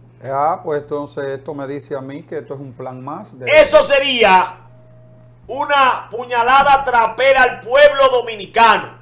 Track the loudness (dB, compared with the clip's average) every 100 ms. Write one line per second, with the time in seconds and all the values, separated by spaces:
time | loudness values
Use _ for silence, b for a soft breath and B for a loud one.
0 | -20 _ -6 -2 -2 -2 -6 -8 -6 -8
1 | -8 -10 -8 -10 -12 -12 -10 -10 -10 -12
2 | -12 -16 -14 -14 -12 -14 -16 -14 -14 -14
3 | -14 -14 -16 -10 0 2 4 4 4 0
4 | 0 0 4 4 2 -6 -20 -20 -20 -20
5 | -20 -20 -20 _ -12 -8 -2 2 2 0
6 | -8 -12 -6 -2 2 2 4 2 2 0
7 | 0 0 2 4 2 0 -2 4 4 4
8 | 2 2 -4 -10 -6 2 4 2 -2 -18